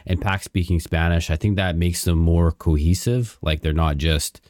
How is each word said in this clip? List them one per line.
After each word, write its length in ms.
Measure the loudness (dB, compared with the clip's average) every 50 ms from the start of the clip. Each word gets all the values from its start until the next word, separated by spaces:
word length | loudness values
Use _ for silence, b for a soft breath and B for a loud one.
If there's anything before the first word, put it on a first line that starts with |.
| B
and 160 | -4 -4 -2
Pac 220 | 0 -2 -2 -4 -6
speaking 360 | -4 -4 -4 -2 0 -2 -2
Spanish, 520 | -2 -2 -2 0 2 2 2 0 0 -2
I 40 | -2
think 200 | -2 0 0 0
that 200 | 0 0 -2 0
makes 280 | 0 0 0 0 0 0
them 160 | 0 2 4
more 320 | 4 4 4 4 4 2
cohesive. 880 | 0 0 0 0 2 2 2 2 0 2 0 -2 -2 -2 -2 -6 -8 _
Like, 200 | -4 -4 -4 -2
they're 120 | -2 -2 0
not 240 | 0 0 0 0
just 440 | 0 0 0 0 0 -2 -4 -8 -14 b